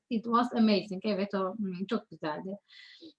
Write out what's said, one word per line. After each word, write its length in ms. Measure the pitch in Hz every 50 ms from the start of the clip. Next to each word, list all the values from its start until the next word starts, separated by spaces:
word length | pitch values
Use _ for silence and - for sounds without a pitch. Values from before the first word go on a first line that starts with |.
| _ _
it 140 | 247 220 226
was 280 | 233 233 233 247 247
amazing." 500 | - 233 220 220 208 190 - - 185 190 -
"Evet, 300 | 220 202 185 202 202 -
o, 200 | 196 190 185 190
hmm, 320 | 226 208 190 180 175 190
çok 240 | 190 240 - - _
güzeldi." 480 | 170 156 - 156 151 170 175 190 196 202 _ _ - - - - - - 330 320 _